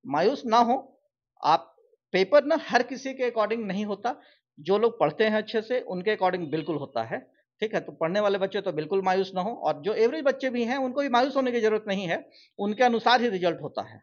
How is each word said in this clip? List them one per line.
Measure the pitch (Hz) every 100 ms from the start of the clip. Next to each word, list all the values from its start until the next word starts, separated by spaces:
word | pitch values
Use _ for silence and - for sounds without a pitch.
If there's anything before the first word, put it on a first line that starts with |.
| 127
मायूस | 143 190 285 240
ना | 226
हो | 233 254 - _ _ _ _ _
आप, | - - - _ _ _ _
पेपर | 190 190 294
ना | 277 320
हर | - 269
किसी | 254 254 269
के | 262 247
according | 233 208 233
नहीं | 208 185
होता। | 208 202 240 294 _ _ _ -
जो | 147 202
लोग | 226 233
पढ़ते | 151 151
हैं | 220 214
अच्छे | 214 233
से | 214 -
उनके | - 180 190 208
according | 185 180 160
बिल्कुल | 156 156 147
होता | 139 117
है, | 113 214 - _ _ _
ठीक | 214
है। | 208
तो | -
पढ़ने | 143 160 196
वाले | 208 196
बच्चे | 196 202
तो | 185
बिल्कुल | 151 - 196
मायूस | 185 185 190
ना | 185
हो, | 180
और | - 151 147
जो | 160
एवरेज | 214 226 320
बच्चे | 269 262 262
भी | 240
हैं | 226 269
उनको | 254 262
भी | 285
मायूस | 240 277 277
होने | 254
की | 233
जरूरत | 220 214 214
नहीं | 196 180
है, | 170 - - _ -
उनके | 208 214
अनुसार | 247 226 233 247
ही | 240
रिजल्ट | 185 175 151
होता | 143 -
है | 98 -